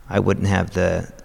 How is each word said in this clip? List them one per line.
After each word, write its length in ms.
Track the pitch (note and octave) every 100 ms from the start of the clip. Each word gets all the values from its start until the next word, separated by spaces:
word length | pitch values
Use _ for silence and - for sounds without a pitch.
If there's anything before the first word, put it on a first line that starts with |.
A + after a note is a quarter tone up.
| -
I 120 | G2+
wouldn't 260 | F#2+ F#2 G2
have 260 | F#2+ F2+
the, 400 | F2+ F2+ E2+ E2 -